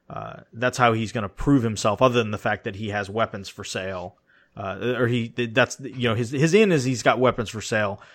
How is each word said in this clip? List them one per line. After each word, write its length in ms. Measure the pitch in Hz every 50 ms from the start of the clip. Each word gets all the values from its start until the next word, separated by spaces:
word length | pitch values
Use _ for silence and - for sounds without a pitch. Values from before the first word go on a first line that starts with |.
| _ -
uh, 300 | - - - 107 - - - _ -
that's 260 | 113 120 127 120 -
how 140 | 127 117 113
he's 200 | 113 113 101 -
gonna 160 | 123 104 92
prove 340 | - - - 147 143 135 117
himself, 400 | 113 107 98 - 110 101 - 131
other 160 | 131 120 120
than 140 | 113 107 107
the 60 | 98
fact 260 | - 117 107 101 -
that 100 | 117 98
he 140 | 98 110 104
has 200 | 101 104 101 95
weapons 400 | 101 113 113 - - 104 98 -
for 140 | - - 101
sale. 540 | - - 110 92 95 95 90 87 92 - _ _ _ _ _ _ _ -
Uh, 420 | - 104 95 95 98 101 120 127 113
or 80 | 127
he, 220 | 117 123 123 113 117
that's, 520 | - - 120 117 110 131 123 - - -
you 260 | 139 123 - 135 120
know, 80 | 117 110
his, 160 | 110 123 113
his 220 | 143 131 147 165 160
in 200 | 208 220 202 175
is 120 | 147 120
he's 180 | 131 131 113 -
got 160 | 143 120 117
weapons 300 | 127 123 117 - 113 98
for 140 | - 110 -
sale, 400 | - 117 110 104 101 101 - - -